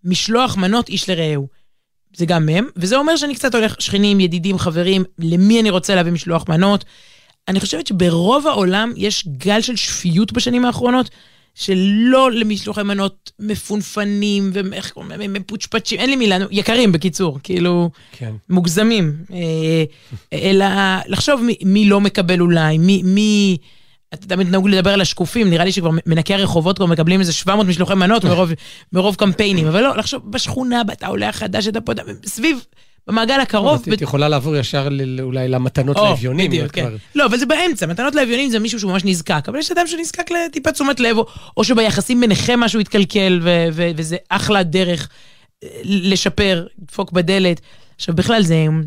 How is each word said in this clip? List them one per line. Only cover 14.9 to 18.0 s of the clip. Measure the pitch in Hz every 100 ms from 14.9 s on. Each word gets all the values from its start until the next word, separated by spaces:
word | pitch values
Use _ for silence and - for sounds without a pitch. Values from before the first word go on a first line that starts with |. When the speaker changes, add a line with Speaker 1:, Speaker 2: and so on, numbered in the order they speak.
Speaker 1:
קוראים | - -
להם, | 170 208
מפוצ'פצ'ים, | 202 190 202 - 220 - 185
אין | 247
לי | 277
מילה, | 220 185
נו, | 196
יקרים | 196 202 233 233
בקיצור, | 165 180 - 180 139
כאילו, | - 180 175 175 170 -